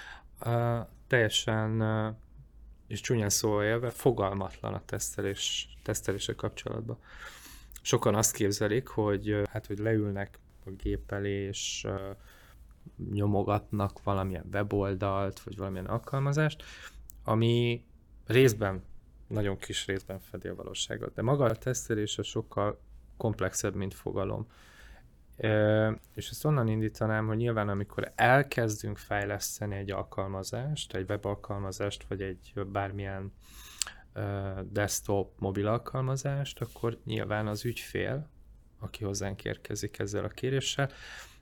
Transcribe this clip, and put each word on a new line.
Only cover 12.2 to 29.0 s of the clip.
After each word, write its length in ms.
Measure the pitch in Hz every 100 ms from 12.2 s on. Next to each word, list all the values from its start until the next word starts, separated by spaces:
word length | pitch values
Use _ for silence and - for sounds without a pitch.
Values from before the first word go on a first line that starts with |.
| - - - - - - - - -
nyomogatnak 880 | 101 104 101 101 101 - 104 101 -
valamilyen 460 | - 98 95 87 87
weboldalt, 880 | 98 104 101 98 92 101 98 98 -
vagy 160 | - 95
valamilyen 300 | 95 92 95
alkalmazást, 800 | 113 - 135 139 143 156 - - - - - - -
ami 600 | - 110 117 120 120 120 - - - - -
részben, 580 | 120 131 107 101 92 - - - - -
nagyon 320 | 110 101 98
kis 280 | - 101 -
részben 340 | 95 - 95
fedi 280 | - 92 92
a 60 |
valóságot. 600 | 92 95 95 - 110 -
De 80 | -
maga 220 | 110 143
a 120 | 120 113
tesztelés 640 | 131 127 - 107 104 -
az 80 | 104
sokkal 540 | 113 - - 104 - - - - -
komplexebb, 580 | 110 107 95 - 104
mint 200 | 101 98
fogalom. 520 | - - 98 98 104 107 - - - - - - - - -
Ö, 540 | 110 107 107 107 110 107 -
és 160 | - -
ezt 140 | -
onnan 240 | 151 143 113
indítanám, 580 | 110 110 - 110 110 107
hogy 100 | 110
nyilván, 320 | 120 110 104
amikor 440 | 98 101 - -
elkezdünk 840 | - 117 135 143 - 113 107 107
fejleszteni 800 | 101